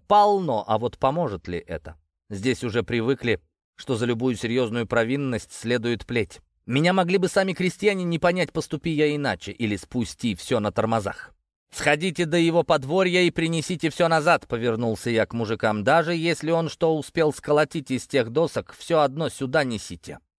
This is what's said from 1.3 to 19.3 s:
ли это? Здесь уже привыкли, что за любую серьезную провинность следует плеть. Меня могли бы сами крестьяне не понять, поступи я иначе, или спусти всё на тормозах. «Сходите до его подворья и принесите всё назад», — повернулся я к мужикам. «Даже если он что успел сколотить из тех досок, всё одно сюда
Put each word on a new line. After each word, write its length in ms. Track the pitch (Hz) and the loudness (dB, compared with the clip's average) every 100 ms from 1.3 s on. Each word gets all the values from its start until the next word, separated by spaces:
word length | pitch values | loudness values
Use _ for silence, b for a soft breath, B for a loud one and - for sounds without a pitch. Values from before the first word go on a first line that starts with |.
| 95 - | -4 -6
ли 120 | 85 | -8
это? 380 | - 82 80 - _ _ - | -8 -10 -10 -18 _ _ -12
Здесь 340 | 98 120 123 | -4 -2 -2
уже 200 | 123 113 | -2 -2
привыкли, 580 | 101 120 113 139 120 101 _ _ _ - | -2 -2 0 0 0 -2 _ _ _ -14
что 200 | - 117 | -4 -2
за 100 | 120 | 0
любую 300 | 113 127 113 | 0 0 0
серьезную 520 | 117 123 120 120 110 | -2 0 0 -2 0
провинность 640 | 117 113 139 135 113 - | 0 0 0 -2 -4 -8
следует 540 | - 113 123 117 120 - | -8 -2 -2 0 -4 -2
плеть. 340 | 120 98 - _ _ - | -4 -4 -8 _ _ -4
Меня 280 | 131 170 | 0 2
могли 240 | 190 175 190 | 2 2 0
бы 100 | - | 2
сами 260 | 202 190 | 2 0
крестьяне 500 | 170 180 - 208 196 | 0 -2 0 0 0
не 160 | 180 165 | -2 0
понять, 340 | 180 180 165 | 0 0 -2
поступи 380 | 160 - 156 175 | -4 -6 -6 -2
я 220 | 147 151 | 0 2
иначе, 380 | 147 139 92 - | 2 -2 -4 -8
или 240 | - 110 101 | -4 -2 -2
спусти 600 | - 123 107 - 117 92 | -4 -4 -4 -4 -4 -4
всё 240 | - 120 | -2 0
на 120 | 104 | 0
тормозах. 600 | 104 110 113 92 - - _ _ _ _ | 0 0 0 -2 -8 -14 _ _ _ _
«Сходите 520 | - 147 151 185 160 170 | -2 0 2 0 -2 0
до 120 | 170 | 2
его 260 | 165 165 | 2 2
подворья 580 | 160 156 131 180 185 180 | 2 0 2 0 2 2
и 100 | 180 | 2
принесите 580 | 175 165 165 - 180 160 | 0 -2 -2 -2 -4 -2
всё 200 | - 165 | 0 2
назад», — 360 | 160 151 165 - | 4 4 2 0
повернулся 600 | 117 120 113 117 107 120 | -2 0 0 0 -2 0
я 160 | 113 104 | 0 0
к 80 | |
мужикам. 500 | 117 110 113 110 107 | -2 -4 0 0 2
«Даже 300 | 101 160 160 | 2 2 2
если 380 | 175 165 156 151 | 0 -2 -2 0
он 160 | 165 160 | 0 -2
что 280 | - 165 160 | 0 0 0
успел 340 | - - 156 | -2 0 0
сколотить 580 | - - 147 151 165 135 | 0 2 2 2 -2 -4
из 140 | 127 - | -4 -2
тех 220 | 139 113 | -2 0
досок, 460 | 131 165 117 - - | 0 0 -2 -8 -12
всё 220 | - 165 | 0 2
одно 300 | 143 139 | 2 0
сюда 340 | 147 | -6